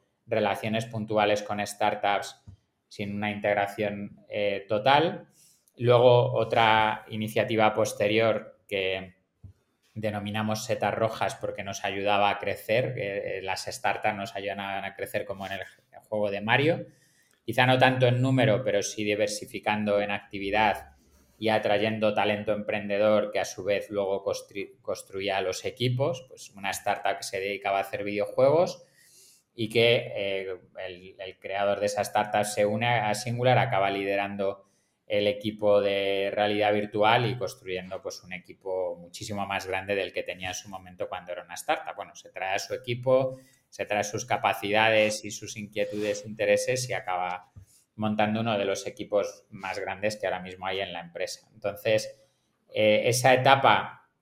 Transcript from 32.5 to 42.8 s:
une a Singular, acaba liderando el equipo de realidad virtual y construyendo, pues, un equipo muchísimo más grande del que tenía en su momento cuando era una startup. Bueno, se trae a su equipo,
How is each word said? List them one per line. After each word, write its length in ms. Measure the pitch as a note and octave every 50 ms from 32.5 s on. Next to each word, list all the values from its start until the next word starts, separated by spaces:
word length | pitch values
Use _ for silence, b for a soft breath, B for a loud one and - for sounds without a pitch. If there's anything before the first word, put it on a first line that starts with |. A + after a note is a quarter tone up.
| - G#2+ G#2
une 220 | G#2 G#2+ A2 A#2+
a 260 | A#2+ A#2+ A2+ G#2 G#2+ G#2+
Singular, 460 | - - A#2+ A#2 A#2+ B2 B2+ B2 A2
acaba 320 | G2 - G2+ G2 G2 G2
liderando 720 | G2 G2 G2 G2 G2 G2 G2+ G2+ G2+ G2+ G2 G2 - - b b b b b b b b _
el 200 | - G#2+ G#2 G#2
equipo 540 | G#2 G2+ - - G#2+ G#2+ G#2+ G#2+ G#2 G2+ G#2
de 500 | G2+ G2+ G2 G2 G2 G2 G2 G2 G2 G2 G2
realidad 400 | G#2 G#2 G#2 G#2 G#2 G#2 G#2 G#2
virtual 540 | G#2 G#2 - - G#2 G#2 A2 A#2 B2+ A#2+
y 100 | A2 A2
construyendo, 640 | B2 G2 E2 - - - F#2 F2+ F2+ F#2 F#2 F#2+ F#2
pues, 220 | - F#2+ - - -
un 100 | F2+ F2+
equipo 640 | F2 - - F2+ _ - F#2+ F#2 F#2 F2+ F2 F2
muchísimo 500 | F2 F2 E2+ - - G#2+ G2+ G2+ G2 G2
más 220 | G2 G2 F#2+ F#2+
grande 260 | F#2 F#2 F#2+ F#2+ G2+ G2+
del 180 | G2 F#2 F2
que 120 | - F2+ -
tenía 240 | - F2 F2+ F#2
en 80 | F#2 F#2
su 120 | - -
momento 400 | G2+ F#2+ F#2 F2+ F2+ F2+ F#2 G2+
cuando 240 | - F#2+ F2+ F2 F2+
era 120 | F2 F2 E2+
una 100 | E2+ F2
startup. 420 | - - - D#3+ D#3+ - - -
Bueno, 200 | G2+ F#2+ E2+ -
se 160 | - - -
trae 240 | - F2+ F#2 F#2+ G2
a 40 | G2+
su 140 | - - G#2
equipo, 640 | -